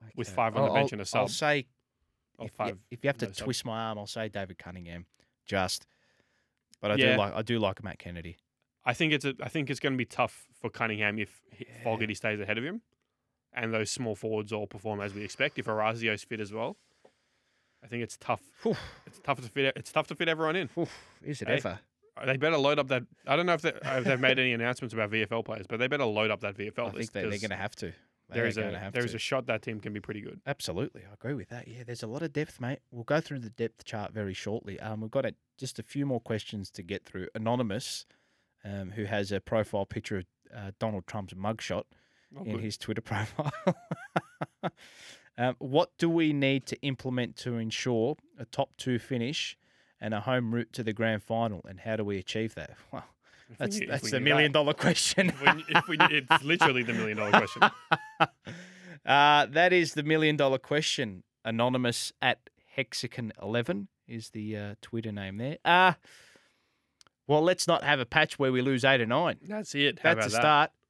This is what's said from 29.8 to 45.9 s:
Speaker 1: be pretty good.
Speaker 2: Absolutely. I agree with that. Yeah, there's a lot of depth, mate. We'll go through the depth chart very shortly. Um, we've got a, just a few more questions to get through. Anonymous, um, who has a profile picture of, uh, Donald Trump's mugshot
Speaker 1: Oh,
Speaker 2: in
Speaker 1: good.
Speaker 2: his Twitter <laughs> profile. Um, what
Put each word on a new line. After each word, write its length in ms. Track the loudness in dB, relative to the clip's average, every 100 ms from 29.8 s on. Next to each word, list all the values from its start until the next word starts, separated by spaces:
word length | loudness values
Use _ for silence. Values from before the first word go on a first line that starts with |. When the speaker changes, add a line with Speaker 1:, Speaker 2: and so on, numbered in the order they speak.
| -8
Speaker 1:
be 60 | -8
pretty 220 | -8 -10
good. 180 | -10 -10 -8
Speaker 2:
Absolutely. 540 | -6 -4 -4 -4 -6 -20
I 40 |
agree 200 | -12 -8
with 160 | -8 -8
that. 180 | -14 -14
Yeah, 160 | -16 -12
there's 180 | -10
a 40 | -8
lot 140 | -6
of 80 | -6
depth, 260 | -4 -6 -6
mate. 180 | -6 -6 _
We'll 120 | -14
go 160 | 0 0
through 200 | 0 -8
the 100 | -10
depth 340 | -6 -6 -6 -10
chart 280 | -8 -6
very 200 | -6 -6
shortly. 460 | -6 -6 -6 -6 -10
Um, 220 | -8 -8
we've 100 | -4
got 140 | -2 -2
a, 100 | -6 _ _
just 200 | -12 -10
a 60 |
few 220 | -8 -6 -2
more 160 | -2
questions 500 | -2 -4 -4 -10 -10
to 120 | -12
get 200 | -10 -10 -8
through. 220 | -10 -8 -4
Anonymous, 720 | 0 0 0 -2 -6 -10 -12 _ _ _ _ _
um, 280 | -12 -8 -8
who 120 | -6 -2
has 260 | -2 0
a 100 | -2
profile 440 | 0 0 0 -2 -4
picture 320 | -6 -6 -6
of, 60 | -6 _ _ -14
uh, 160 | -14 -4
Donald 260 | -4 -4 -6
Trump's 280 | -8 -10
mugshot 500 | -6 -4 -4 -4 -4 -6 _ _ _ _ -12
Speaker 1:
Oh, 80 |
Speaker 2:
in 100 | -8
Speaker 1:
good. 80 | -6
Speaker 2:
his 160 | -6 -6
Twitter 240 | -6 -6
<laughs> 100 | -4
profile. 400 | -4 -4 -4 -4 -2 -2 -2 -6 -12 -6 -6 -6 _ -14 _ -10 -10 -18 -20 -20 -20 _ -2
Um, 200 | -2 -2
what 320 | 0 2 2